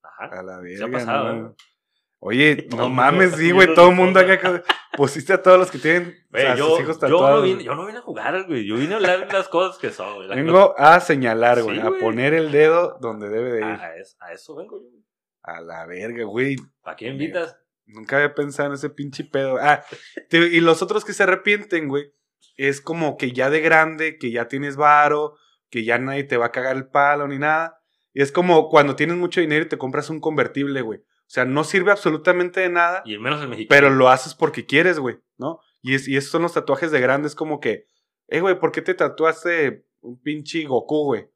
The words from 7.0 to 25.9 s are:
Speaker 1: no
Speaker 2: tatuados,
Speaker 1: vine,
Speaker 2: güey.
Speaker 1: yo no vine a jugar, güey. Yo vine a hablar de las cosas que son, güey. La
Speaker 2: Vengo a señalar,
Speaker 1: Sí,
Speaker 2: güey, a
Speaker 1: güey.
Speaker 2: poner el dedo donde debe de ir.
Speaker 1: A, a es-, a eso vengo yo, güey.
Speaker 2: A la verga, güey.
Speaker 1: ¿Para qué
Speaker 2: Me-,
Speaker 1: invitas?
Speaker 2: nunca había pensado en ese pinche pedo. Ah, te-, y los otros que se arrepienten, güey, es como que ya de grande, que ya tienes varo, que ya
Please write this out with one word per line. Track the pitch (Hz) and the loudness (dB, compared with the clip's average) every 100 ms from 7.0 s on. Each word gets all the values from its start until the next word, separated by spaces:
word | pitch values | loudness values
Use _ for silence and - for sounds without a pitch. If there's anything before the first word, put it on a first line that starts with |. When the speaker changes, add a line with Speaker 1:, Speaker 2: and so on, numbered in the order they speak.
| 143 | 2
Speaker 1:
no | |
Speaker 2:
tatuados, | 170 139 147 | 4 6 4
Speaker 1:
vine, | 190 | 2
Speaker 2:
güey. | 190 120 | -2 -6
Speaker 1:
yo | 143 | -8
no | 196 | -10
vine | 233 | -14
a | |
jugar, | - 107 117 180 190 | -14 -8 -6 -6 -6
güey. | 135 101 | -6 -4
Yo | |
vine | 113 147 | -4 -4
a | 214 | -2
hablar | 180 185 196 | 0 0 -2
de | |
las | 196 185 | -4 -2
cosas | - 185 180 | -2 -2 -4
que | 123 | -10
son, | - 95 104 | -10 -14 -14
güey. | 95 | -8
La | |
Speaker 2:
Vengo | 123 160 180 196 - | -4 4 6 6 6
a | 143 175 | 6 6
señalar, | 175 143 123 113 120 120 | 4 0 0 2 4 4
Speaker 1:
Sí, | |
Speaker 2:
güey, | 113 104 | 0 -2
a | 110 | -2
Speaker 1:
güey. | - | -2
Speaker 2:
poner | 113 113 139 | -2 0 0
el | 160 156 | 0 0
dedo | 143 156 165 175 120 | 4 4 4 0 -6
donde | 120 107 101 | -10 -10 -8
debe | 110 123 | -6 -4
de | 117 | -4
ir. | 107 | -6
Speaker 1:
A, | 85 | -10
a | 85 82 | -14 -18
es-, | 95 _ | -20 _
a | 90 | -20
eso | 85 - 143 | -20 -20 -20
vengo | 185 - | -18 -20
yo, | 123 | -20
güey. | 113 _ _ _ _ - | _ _ _ _ _ -16
Speaker 2:
A | 82 | -16
la | 82 82 82 | -16 -16 -14
verga, | 90 107 120 | -12 -10 -8
güey. | 107 110 135 135 - _ | -8 -4 -4 -4 -12 _
Speaker 1:
¿Para | 87 - | -18 -12
qué | |
Speaker 2:
Me-, | 113 | -12
Speaker 1:
invitas? | 135 156 180 165 _ _ _ _ | -8 -8 -8 -10 _ _ _ _
Speaker 2:
nunca | 107 110 139 | -20 -4 -2
había | 143 | 0
pensado | 147 143 139 143 | -2 -8 -6 -6
en | |
ese | 139 143 | -6 -10
pinche | 139 143 139 | -10 -14 -12
pedo. | 147 139 135 127 | -8 -4 -4 0
Ah, | 143 143 - - - - - | 2 0 -2 -20 -18 -20 0
te-, | 165 | 2
y | 170 170 | 4 4
los | 165 160 | 4 2
otros | 185 208 | 0 -4
que | 214 | -6
se | 202 | 0
arrepienten, | 185 185 208 208 208 170 147 | 0 2 0 -2 -2 -6 -4
güey, | 143 147 _ _ _ _ - | -6 -8 _ _ _ _ -4
es | 139 139 | -4 -4
como | - 165 156 139 | -8 -4 -4 -4
que | 135 | -6
ya | 127 131 | -2 0
de | 156 | 0
grande, | 156 160 160 156 160 151 | 4 4 4 -2 -6 -6
que | 127 | -8
ya | 117 117 | -6 -6
tienes | 135 143 | -6 -8
varo, | 139 147 147 147 147 151 _ _ _ _ | 0 4 6 4 0 -4 _ _ _ _
que | 120 | -8
ya | 110 | -2